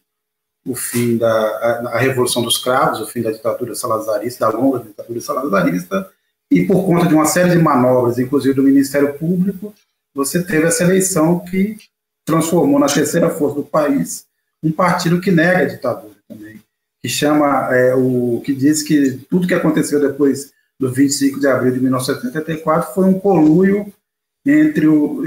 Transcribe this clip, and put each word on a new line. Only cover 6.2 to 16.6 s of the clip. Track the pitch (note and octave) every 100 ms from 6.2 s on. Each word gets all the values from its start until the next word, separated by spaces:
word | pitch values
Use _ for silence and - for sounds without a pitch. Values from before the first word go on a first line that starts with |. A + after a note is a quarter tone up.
| _ _ _
e | F3+
por | - F#3
conta | F#3 E3+ E3
de |
uma | D#3 D3+
série | F3+ F3+
de | E3
manobras, | D#3 C3 B2+ B2+ A#2+ A#2
inclusive | B2+ C#3 C3
do | C3+
Ministério | C3+ C#3 C3+ C#3+ C#3+
Público, | - D#3+ F3+ G3 F#3 G#3 - _ _ _
você | C#3 C3+ F3
teve | F3 D#3 E3
essa | -
eleição | F3 F#3+ F#3+ D#3+ D#3+ F3
que | - F#3+ G3+ G#3+ - _ _ _
transformou | - D#3+ - F3 C#3 C#3+
na | C#3+
terceira | - - E3+ E3
força | - C#3+ C#3+
do |
país | - D#3+ D3 C#3 - - - _ _ _
um | D#3+
partido | D#3 F3+ E3+ E3+ F3
que | G3
nega | E3 E3+ F3
a |
ditadura | C3 - B2 A2 G#2+ - _
também, | A2 G#2+ G#2+